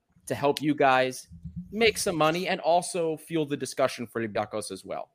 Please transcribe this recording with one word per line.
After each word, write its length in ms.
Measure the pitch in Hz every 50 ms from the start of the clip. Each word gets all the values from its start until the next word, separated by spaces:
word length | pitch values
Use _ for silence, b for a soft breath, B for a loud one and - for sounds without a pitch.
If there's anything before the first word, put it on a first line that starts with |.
| _ _ _ _ -
to 80 | - 139
help 280 | - 143 143 143 - 131
you 120 | 156 147
guys 540 | 143 143 135 131 131 131 131 131 - - - - - - - - - 180 -
make 280 | - 208 233 220 214 -
some 180 | - 202 180
money 320 | 156 151 156 160 175 185 160
and 120 | 185 185
also 560 | - 151 165 175 175 - - 185 165 160 160
fuel 300 | 151 - - 165 165 156
the 100 | 135 147
discussion 500 | 135 139 - - - 135 127 - - 120
for 140 | 113 - 117
Olympiacos 500 | 113 110 98 110 107 104 - 107 101 -
as 140 | 98 92 -
well. 240 | 95 85 73 - - _